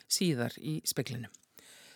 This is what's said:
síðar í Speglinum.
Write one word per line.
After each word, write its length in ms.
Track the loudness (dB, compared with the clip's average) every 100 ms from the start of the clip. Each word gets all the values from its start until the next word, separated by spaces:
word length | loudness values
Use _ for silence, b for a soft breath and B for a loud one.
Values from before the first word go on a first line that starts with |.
| -4
síðar 460 | 2 4 4 0 -2
í 220 | -6 -4 -2
Speglinum. 460 | -2 -4 -6 -8 -14 _ b b b b